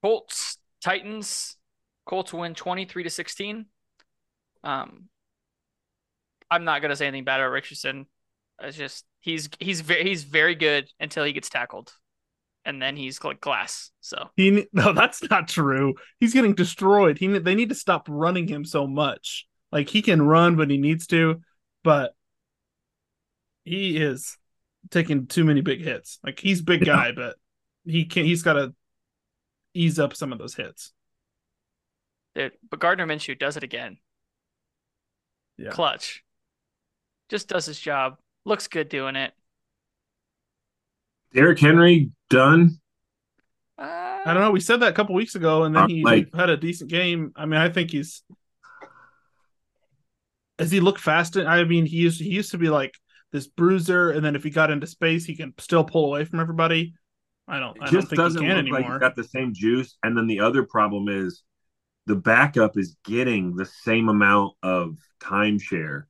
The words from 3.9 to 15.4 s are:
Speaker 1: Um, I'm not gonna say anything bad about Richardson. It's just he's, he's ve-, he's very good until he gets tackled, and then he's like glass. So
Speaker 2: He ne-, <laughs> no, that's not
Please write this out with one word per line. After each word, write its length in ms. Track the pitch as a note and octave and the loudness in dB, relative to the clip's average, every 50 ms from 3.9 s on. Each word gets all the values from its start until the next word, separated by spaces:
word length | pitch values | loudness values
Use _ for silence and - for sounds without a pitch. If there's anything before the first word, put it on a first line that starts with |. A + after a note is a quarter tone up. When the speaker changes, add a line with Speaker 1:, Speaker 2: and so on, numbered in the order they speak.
| _ _ _ _ _ _ _ _ _ _ _ _ _ _ - | _ _ _ _ _ _ _ _ _ _ _ _ _ _ -10
Speaker 1:
Um, 440 | C#3+ C#3 C3+ - - - - F#3 _ _ _ _ _ _ _ _ _ _ _ _ _ _ _ _ _ _ _ _ _ _ _ _ _ _ _ _ _ | -8 -8 -8 -8 -12 -16 -20 -20 _ _ _ _ _ _ _ _ _ _ _ _ _ _ _ _ _ _ _ _ _ _ _ _ _ _ _ _ _
I'm 140 | E3+ F3 E3+ | -4 -2 -2
not 180 | E3 D3 C#3+ | -2 -4 -2
gonna 140 | C#3+ D3+ C#3+ | -2 -4 -4
say 100 | C#3 D3 | -4 -6
anything 180 | C#3+ C3+ C3+ C3 | -6 -6 -8 -6
bad 160 | C3+ C3+ C3+ | -4 -2 -2
about 100 | C3+ C3 | -2 -2
Richardson. 540 | B2+ C3+ - - C#3+ - - C#3 C3+ C#3 C#3 _ _ _ _ _ _ _ _ _ _ _ | -4 -6 -10 -10 -18 -10 -10 -10 -10 -10 -16 _ _ _ _ _ _ _ _ _ _ _
It's 160 | - C#3+ - | -16 -16 -14
just 280 | D#3 C#3+ C3 - - _ _ _ _ | -14 -14 -14 -16 -18 _ _ _ _
he's, 280 | _ E3+ E3 D#3+ D3+ D3 - _ | _ -8 -8 -8 -8 -12 -14 _
he's 200 | E3+ F#3 F#3+ D#3+ | -8 -8 -8 -8
ve-, 220 | D#3+ D3+ F3 F3 | -4 -2 -2 0
he's 220 | E3 F#3+ G3 E3+ D3 | 0 -2 -4 -6 -10
very 300 | C#3 D3 D#3+ D#3 E3+ F3 | -4 0 0 0 0 0
good 340 | D#3 E3 D3+ D3 C#3+ C3+ _ _ _ | 0 0 0 0 0 -4 _ _ _
until 240 | D#3+ D3+ - E3 D3 | -14 -10 -6 -6 -6
he 80 | D3 | -6
gets 160 | C#3 D3 - - | -6 -8 -12 -8
tackled, 440 | - C3+ B2 - - - A#2 - _ _ _ _ _ _ _ _ _ _ _ _ _ _ _ | -8 -8 -8 -8 -12 -18 -18 -20 _ _ _ _ _ _ _ _ _ _ _ _ _ _ _
and 180 | D3+ C#3+ C3+ | -12 -10 -8
then 140 | C3 C3+ C#3+ | -8 -8 -8
he's 260 | D3 C3+ C3 C3+ - | -8 -12 -12 -14 -10
like 180 | - D3 C3+ _ | -10 -10 -10 _
glass. 500 | - C#3+ C3 G#2 F#2 - - - - - _ _ | -6 -6 -4 -4 -6 -8 -12 -16 -16 -20 _ _
So 300 | _ - - - - - _ | _ -16 -14 -14 -14 -10 _
Speaker 2:
He 140 | - F#3+ G3 | 2 4 4
ne-, 160 | G3 G#3 G3 - | 4 2 0 -2
<laughs> 40 | |
no, 200 | - F#3 E3 G#3 | -2 2 2 2
that's 300 | F3+ - A3+ A#3+ - - - - | 4 2 0 0 0 -8 -6 -2
not 180 | A3 F#3 | -2 -2